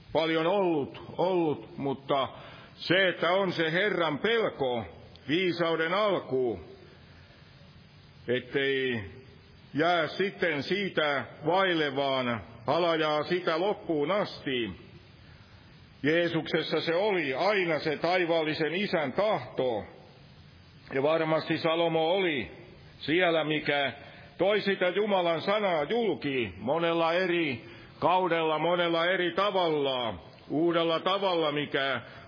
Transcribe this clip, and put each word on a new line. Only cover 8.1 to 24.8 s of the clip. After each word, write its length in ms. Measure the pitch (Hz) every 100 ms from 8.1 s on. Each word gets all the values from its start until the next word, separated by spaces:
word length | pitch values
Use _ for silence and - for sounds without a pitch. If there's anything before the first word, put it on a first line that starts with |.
| - -
ettei 760 | 123 123 139 139 135 131 120 92 - - - - - -
jää 340 | 139 165 175 151
sitten 560 | - 196 - 180 147
siitä 640 | 127 190 190 - 151 135 113 - 151
vaille, 500 | 180 190 170 147 135
vaan 460 | 139 131 123 117 90 - -
palajaa 560 | 160 175 165 156 151
sitä 360 | 147 180 175 160
loppuun 520 | 196 202 - 156 143
asti. 600 | 208 175 - 147 123 107 85 - - - - - - - - - - - -
Jeesuksessa 800 | 135 165 170 165 - 165 147 160
se 140 | 151 165
oli 380 | 214 185 143
aina 460 | 131 185 208 175 151
se 180 | 156 143
taivaallisen 800 | 165 185 165 165 156 151 151 175
Isän 380 | 208 175 139
tahto. 720 | 151 214 180 117 - 127 107 92 - - - - - - - - - -
Ja 100 | 135
varmasti 540 | 143 165 160 156 156 160
Salomo 560 | 165 165 170 160 160
oli 380 | 196 185 143 90 - - - - -
siellä, 460 | - 170 180 165
mikä 500 | 151 151 151 143 135 - - - - -
toi 240 | 185 208
sitä 260 | 196 190